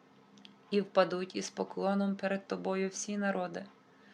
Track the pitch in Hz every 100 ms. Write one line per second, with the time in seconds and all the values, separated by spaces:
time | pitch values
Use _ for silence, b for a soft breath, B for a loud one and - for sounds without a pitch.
0 | - - - - - - - 202 196 190
1 | 180 180 190 202 190 - 190 - 185 139
2 | 196 98 190 196 - 190 190 190 190 190
3 | - 208 202 190 180 170 - - - B
4 | B